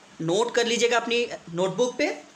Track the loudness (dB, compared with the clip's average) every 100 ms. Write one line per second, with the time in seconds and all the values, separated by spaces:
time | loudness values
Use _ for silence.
0 | -18 -6 0 0 2 2 2 2 2 2
1 | 0 0 -2 -6 -8 -2 -2 0 -2 0
2 | -2 -2 -12